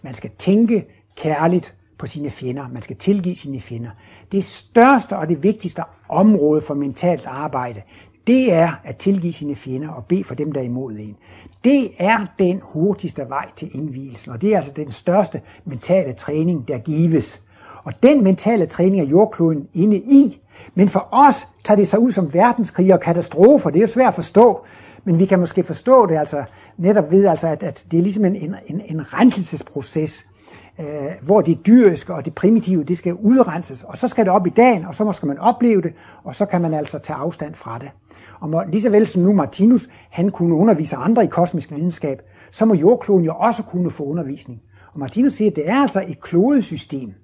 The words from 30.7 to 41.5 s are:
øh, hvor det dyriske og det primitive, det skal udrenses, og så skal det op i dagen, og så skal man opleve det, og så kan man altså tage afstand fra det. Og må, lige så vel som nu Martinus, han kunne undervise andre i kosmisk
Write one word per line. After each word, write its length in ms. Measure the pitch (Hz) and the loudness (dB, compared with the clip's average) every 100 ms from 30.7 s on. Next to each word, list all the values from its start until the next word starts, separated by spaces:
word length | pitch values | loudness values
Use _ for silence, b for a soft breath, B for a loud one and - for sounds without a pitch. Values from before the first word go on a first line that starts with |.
| - | -16
øh, 60 | 151 151 139 180 | -12 -10 -10 -10
hvor 200 | 135 208 | 2 2
det 260 | 170 165 - | 2 0 6
dyriske 460 | 240 214 165 - | 6 6 2 -8
og 120 | 165 135 | -8 -8
det 100 | - | -2
primitive, 480 | 196 226 202 185 | 2 2 2 -2
det 140 | 143 175 | -2 -4
skal 160 | 180 | -4
udrenses, 720 | 175 214 262 208 160 - 127 | -2 2 4 2 -2 -10 -16
og 140 | - - | -16 -8
så 100 | 247 | -6
skal 180 | - 190 | -2 0
det 80 | |
op 140 | 190 180 | 2 0
i 20 | |
dagen, 360 | 214 247 214 165 | 4 4 2 -4
og 100 | - | -6
så 160 | 214 | -4
skal 160 | 190 147 | -4 -6
man 120 | 139 | -2
opleve 420 | 202 247 240 208 | -2 0 2 2
det, 120 | 175 B B B | -2 B B B
og 120 | - 127 | -18 -6
så 100 | 196 | -2
kan 160 | 180 | -2
man 120 | 170 | -2
altså 260 | 156 143 147 | -4 -6 -12
tage 180 | - 143 | -12 -8
afstand 380 | 156 - 151 156 | -8 -8 -14 -14
fra 240 | 120 113 | -14 -14
det. 100 | 139 - _ b b b | -14 -20 _ b b b
Og 100 | 160 | -6
må, 140 | 160 185 | -4 -2
lige 140 | 185 | -2
så 80 | 226 | 2
vel 180 | 208 220 | 4 2
som 140 | 185 | 2
nu 120 | 175 | 2
Martinus, 560 | 208 143 - 208 247 - b b | 2 0 2 4 4 0 b b
han 200 | - 190 | -4 -4
kunne 260 | - 170 160 | 0 0 2
undervise 400 | 214 170 156 131 | 4 2 0 -4
andre 280 | - 233 | 0 2
i 40 | 214 | 2
kosmisk 440 | - 175 | 0 -2